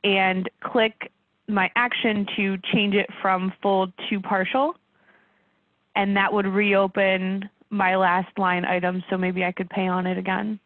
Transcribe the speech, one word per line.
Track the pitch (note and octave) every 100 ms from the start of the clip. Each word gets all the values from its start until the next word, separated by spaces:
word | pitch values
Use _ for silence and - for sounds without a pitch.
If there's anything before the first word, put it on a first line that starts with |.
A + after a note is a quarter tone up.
and | G3+ G3 F#3+ F#3 F3+ _
click | - B3 A3 - - _ _ _ -
my | G3+ F#3 -
action | A#3+ - A#3 G#3 G3 -
to | G3 F#3+ -
change | A#3+ D3
it | G2+ - -
from | G3 F#3 F#3 -
full | G#3 F#3+ F#3+ - -
to | G#3
partial. | G3 G3+ F#3 C4 D4 F4+ _ _ _ _ _ _ _ _ _ _ _ -
And | G3 G3
that | G3
would | G#3 G3
reopen | F#3+ G#3 G3 G3 G3+ F#3+ F#3+ F#3 G3 G3+ _ _
my | G#3 F#3 F#3+
last | F#3 F3+ F#3 -
line | F#3+ F3+ F3+
item, | F3+ F3+ F3+ -
so | F#3
maybe | F#3 F#3
I | F3+
could | F3+ F#3
pay | - F#3
on | F3+ F#3
it | F#3
again. | F#3 F#3 G#3 G#3+